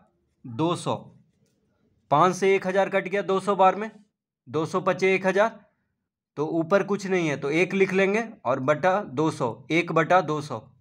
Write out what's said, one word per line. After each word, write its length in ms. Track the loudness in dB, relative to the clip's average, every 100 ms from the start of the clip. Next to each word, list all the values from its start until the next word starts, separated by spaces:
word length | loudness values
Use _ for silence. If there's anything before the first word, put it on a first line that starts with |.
| _ _ _ _ -10
दो 300 | -2 -2 -2
सौ। 180 | -4 -6 -10 -20 _ _ _ _ _ _ _ _ 0
पाँच 240 | 2 2 2
से 200 | 2 2
एक 120 | 0
हज़ार 220 | -2 0
कट 180 | -2 -2
गया 140 | -4
दो 160 | -2 -2
सौ 140 | 0 4
बार 200 | 4 4
में, 160 | -4 -14 _ _ _ _ -8
दो 180 | -4 -2
सौ 160 | -2
पचे 320 | -2 0 2 2
एक 120 | 2
हज़ार, 320 | 2 0 -2 _ _ _ _ _ _ _ -8
तो 80 | -4
ऊपर 340 | -2 0 0 0
कुछ 220 | -4 -2
नहीं 200 | 0 0
है 60 | -2
तो 120 | -2
एक 220 | 0 2
लिख 200 | 2 2
लेंगे 300 | 2 2 0 -4 -6 -2
और 140 | 0
बटा 380 | 0 2 2 0
दो 280 | -2 -2 -2
सौ, 340 | 0 -4 -4 -2
एक 200 | -2 0
बटा 280 | 0 4 2
दो 180 | 2 -4
सौ 220 | -6 -10 -12 _